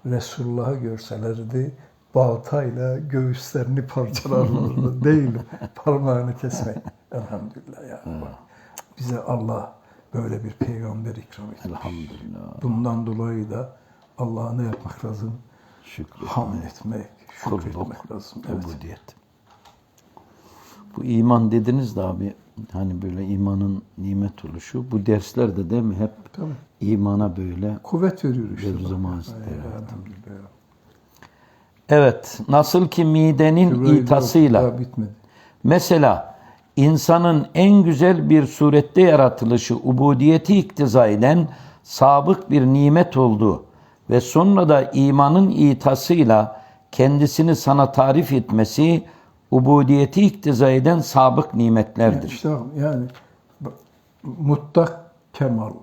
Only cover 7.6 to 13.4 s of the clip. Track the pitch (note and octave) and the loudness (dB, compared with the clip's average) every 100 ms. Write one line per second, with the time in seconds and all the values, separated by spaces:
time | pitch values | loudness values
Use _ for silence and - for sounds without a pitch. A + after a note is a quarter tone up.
7.6 | - - C3 - - D#2+ - - _ _ | -20 -20 -20 -18 -14 -14 -14 -18 _ _
8.6 | _ - _ - B2 A#2+ - A#2+ A2 A2+ | _ -20 _ -14 -10 -10 -6 -6 -6 -8
9.6 | - _ _ _ _ A#2+ A2+ G#2+ A2 - | -12 _ _ _ _ -10 -8 -10 -12 -8
10.6 | A#2+ A2+ A2+ A2 A2+ A2 - - G#2 G#2+ | -8 -6 -10 -10 -12 -14 -20 -20 -20 -16
11.6 | F#2 E2 F2 F2 D2+ - G1+ G1+ G1+ - | -16 -14 -14 -14 -16 -18 -18 -18 -18 -10
12.6 | B2 A2+ A#2+ A2+ A2+ A2 A2+ A2+ | -6 -4 -4 -6 -8 -8 -8 -8